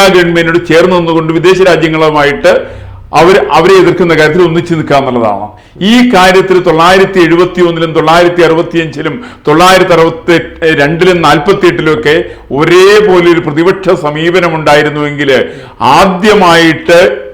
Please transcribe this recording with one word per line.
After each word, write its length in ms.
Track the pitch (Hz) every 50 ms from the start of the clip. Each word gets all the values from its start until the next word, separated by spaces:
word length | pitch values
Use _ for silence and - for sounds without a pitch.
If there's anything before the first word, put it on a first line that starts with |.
| 196 190 180
ഗവൺമെന്റിനോട് 520 | 180 175 170 170 170 165 165 165 170 170
ചേർന്ന് 300 | - 156 165 175 185 185
നിന്നുകൊണ്ട് 360 | 180 170 165 165 165 160 160 160
വിദേശ 300 | 165 156 180 185 180 190
രാജ്യങ്ങളുമായിട്ട് 1200 | 185 170 160 160 160 156 160 160 156 151 151 143 143 143 - - 175 - - - - - - - - - - - - -
അവർ, 340 | 147 165 175 190 196 - - 147
അവരെ 220 | 156 165 180 190
എതിർക്കുന്ന 400 | 190 175 170 175 - 185 170 160
കാര്യത്തിൽ 280 | 151 156 156 151 180 180
ഒന്നിച്ചു 320 | 165 160 170 - - 170
നിൽക്കുക 220 | 160 147 - 147
എന്നുള്ളതാണ്. 520 | 139 - 135 123 120 113 107 101 98 104 104 - - - - _ - -
ഈ 240 | 202 233 247 247 247 220
കാര്യത്തിൽ 480 | 180 180 190 185 190 185 190 185 180 -
തൊള്ളായിരത്തി 580 | 180 160 160 165 175 190 196 190 190 196 190
എഴുപത്തി 400 | 170 156 165 170 180 175 - 180
ഒന്നിലും 320 | 180 170 165 160 165 160 151
തൊള്ളായിരത്തി 500 | 160 151 156 165 170 175 175 175 175 170
അറുപത്തിയഞ്ചിലും 800 | 160 160 156 151 - - 165 165 156 - 143 156 160 139 123 - - - - - -
തൊള്ളായിരത്തി 440 | 147 160 180 185 190 185 180 180 175
അറുപത്തി 480 | 165 165 165 160 - - - 170 160 165 - - - 165 160 160 143
രണ്ടിലും 420 | 143 143 165 165 170 180 180 175 165
നാൽപത്തിയെട്ടിലും 720 | 147 151 160 - 202 190 196 - 175 160 - 151 156 156
ഒക്കെ 300 | 151 - 147 151 165 165 - - - - - 123
ഒരേപോലെ 800 | 139 156 165 175 180 185 196 208 214 - 202 185 180 170 175 170
ഒരു 80 | 156
പ്രതിപക്ഷ 500 | 135 151 143 151 170 185 190 190 - 165
സമീപനം 640 | 185 165 135 147 147 151 160 170 170 185 175 170 160
ഉണ്ടായിരുന്നുവെങ്കിൽ, 920 | 160 156 151 147 151 147 151 147 151 147 147 143 143 147 139 131 120 113 - - - - - - -
ആദ്യമായിട്ട് 1400 | 110 120 139 165 190 196 185 175 185 214 208 202 185 175 165 165 165 165 156 - - - 170 170 185 208 - - - -